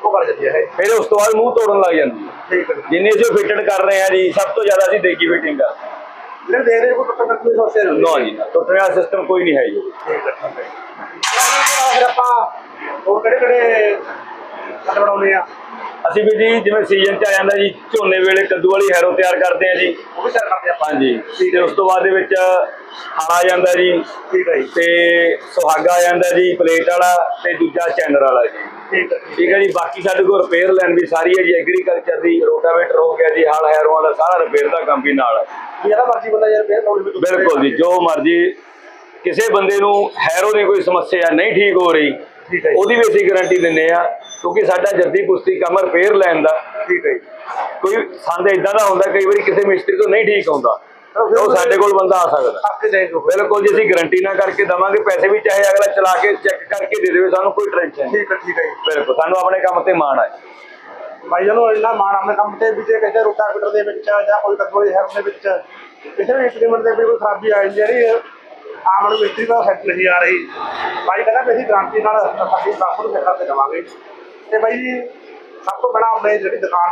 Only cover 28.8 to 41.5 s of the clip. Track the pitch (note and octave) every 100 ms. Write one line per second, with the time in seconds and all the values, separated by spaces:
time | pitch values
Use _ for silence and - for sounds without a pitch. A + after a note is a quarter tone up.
28.8 | - F#3+ - E3+ - - E3+ G3 G3 F3
29.8 | E3 F#3+ F#3 F#3+ F#3+ G3 F3+ E3+ F#3 F#3
30.8 | F3 F3 E3 E3 E3+ F#3 E3+ F3 E3+ F#3
31.8 | - E3+ - D#3+ E3+ E3+ - A#3 E3 E3+
32.8 | E3+ D#3+ D#3+ D#3 D#3+ D#3 D#3+ D3+ D#3 D#3
33.8 | D3+ D#3 D#3 D3 E3 F3+ D#3+ C#3+ C#3+ E3+
34.8 | D3+ C#3+ C#3 C#3 B2 A2 F#2+ - - -
35.8 | G3+ G#3+ B3 A3+ A3+ G#3+ G#3+ G#3+ G#3 G#3
36.8 | G#3+ G3+ F#3+ F#3 F3+ F#3 E3 C#3+ C#3 D#3
37.8 | F3 F3+ E3+ D3+ D3 E3+ F3+ G3 - -
38.8 | - - - - F#3 D3+ A3+ G3+ F#3+ G3+
39.8 | G3+ G3+ G#3+ - - E3+ G#3 G#3+ G3 G3
40.8 | F3 F3+ E3 F3+ E3+ D#3 G#3